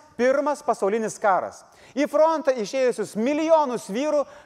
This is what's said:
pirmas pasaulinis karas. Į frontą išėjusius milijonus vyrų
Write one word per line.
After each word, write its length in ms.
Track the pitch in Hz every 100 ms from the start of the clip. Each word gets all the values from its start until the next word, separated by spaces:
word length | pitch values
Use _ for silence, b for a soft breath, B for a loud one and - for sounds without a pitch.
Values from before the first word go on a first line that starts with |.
| - -
pirmas 460 | 247 277 294 277
pasaulinis 540 | - 220 196 226 214 -
karas. 440 | 208 180 104 - - B B
Į 160 | 247 294
frontą 440 | 294 311 320 277
išėjusius 640 | 254 196 269 254 220 185 196
milijonus 720 | 240 294 320 320 277 226 -
vyrų 340 | 202 302 294 262 B